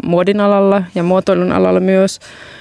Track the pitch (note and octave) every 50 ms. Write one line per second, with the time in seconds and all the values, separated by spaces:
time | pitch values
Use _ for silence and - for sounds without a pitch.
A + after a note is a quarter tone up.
0 | - E3+ E3+ F3 F3+ G3 G3+ G#3 G3+ G3+ G3+ G3 G3 G3 G3 G3+ F3+ F3 - F3+
1 | E3+ F3 F#3 F#3+ F#3 - F#3 F3 F3+ F#3 - F#3 F#3 F#3 F#3 F3+ F#3 F#3+ F#3+ F#3+
2 | G3 F#3+ - - - - - - - - - -